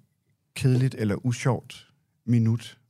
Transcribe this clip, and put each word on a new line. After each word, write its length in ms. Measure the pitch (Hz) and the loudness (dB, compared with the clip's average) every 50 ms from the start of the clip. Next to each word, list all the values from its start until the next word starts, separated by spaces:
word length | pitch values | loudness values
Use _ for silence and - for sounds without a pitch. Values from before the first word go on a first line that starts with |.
| _ _ _ _ _ _ _ _ _ _ - | _ _ _ _ _ _ _ _ _ _ -8
kedeligt 380 | - - 131 127 127 131 131 - - | 0 2 2 4 4 2 0 -2 -2
eller 280 | 113 104 98 - - | -2 -2 -2 -2 -2
usjovt 600 | 127 120 - - 139 113 85 - - - - - _ _ _ _ _ _ _ - | -4 -4 -2 0 -2 -2 -2 -4 -12 -20 -20 -20 _ _ _ _ _ _ _ -2
minut 520 | 226 120 120 113 113 113 113 - - - _ _ | 0 2 2 4 2 0 -2 -4 -10 -20 _ _